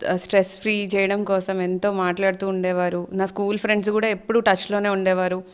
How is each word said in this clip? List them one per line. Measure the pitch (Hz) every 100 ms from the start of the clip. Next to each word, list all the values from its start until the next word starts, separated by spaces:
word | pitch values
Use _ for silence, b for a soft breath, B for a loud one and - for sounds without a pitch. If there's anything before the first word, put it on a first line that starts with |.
| -
ఆ, | 180
స్ట్రెస్ | - 202 185 -
ఫ్రీ | 220 208 202
చేయడం | 196 196 202
కోసం | 202 190 185 190
ఎంతో | 180 185 208
మాట్లాడుతూ | 196 180 175 196 185 196
ఉండేవారు. | 190 180 180 180 175 175
నా | 190 190
స్కూల్ | 196 202 208
ఫ్రెండ్స్ | 214 208 202
కూడా | 214 220
ఎప్పుడూ | 208 - 233
టచ్‌లోనే | 220 185 - 202 208
ఉండేవారు. | 196 185 185 185 185 185